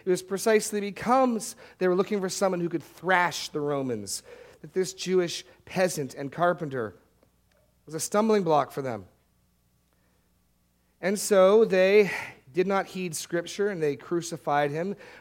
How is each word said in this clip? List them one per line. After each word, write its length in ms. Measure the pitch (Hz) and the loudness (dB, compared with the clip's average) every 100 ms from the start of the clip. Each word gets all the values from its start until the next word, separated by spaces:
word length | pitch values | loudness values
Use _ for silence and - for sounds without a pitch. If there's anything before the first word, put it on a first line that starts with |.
It 60 | 185 | -2
was 120 | 180 | -2
precisely 580 | 180 196 226 214 - 208 | -4 -4 2 2 2 -4
because 720 | 202 185 208 262 262 226 - - - - | -6 -6 2 2 2 0 -6 -14 -20 -2
they 80 | 185 | 0
were 80 | |
looking 260 | 180 190 208 | 0 0 -4
for 80 | 185 | -4
someone 320 | - 196 175 | -2 -2 0
who 80 | 170 | -4
could 140 | 160 | -6
thrash 680 | - - 170 185 175 - - | -8 -8 0 2 2 -2 -8
the 100 | 156 | -6
Romans, 640 | 147 139 131 110 101 - - - - - | -4 -2 -4 -6 -8 -10 -12 -20 -20 -20
that 100 | 156 | -6
this 220 | 185 185 | -4 -4
Jewish 500 | - 175 185 170 - - _ | -6 -2 0 0 -4 -14 _
peasant 500 | - 185 185 - 131 | -8 0 0 0 -8
and 180 | 139 139 | -8 -10
carpenter 640 | - 175 170 156 131 107 - _ _ _ _ _ _ _ _ | 0 0 0 -4 -6 -6 -8 _ _ _ _ _ _ _ _
was 100 | - | -14
a 60 | 156 | -10
stumbling 440 | - 208 220 214 | -2 0 2 2
block 280 | 170 151 131 | 2 2 0
for 80 | - | -6
them. 240 | 131 107 90 _ _ _ _ _ _ _ _ _ _ _ _ _ _ _ _ _ _ _ | -8 -8 -12 _ _ _ _ _ _ _ _ _ _ _ _ _ _ _ _ _ _ _
And 180 | 180 202 | -4 -2
so 460 | - 196 190 214 | 2 6 8 8
they 460 | 208 185 185 208 190 - - - - | 6 4 6 6 4 0 -10 -16 -6
did 120 | - 185 | -2 0
not 200 | 196 180 | 0 -2
heed 300 | 185 180 147 | -6 -8 -8
Scripture, 520 | - 170 170 - 202 | -6 -6 -4 -4 -4
and 140 | 180 | -2
they 140 | 151 139 | -2 -4
crucified 760 | - 175 160 160 - 147 147 | -4 -4 -4 -8 -2 0 0
him. 240 | 147 185 196 - - | -2 -6 -8 -14 -18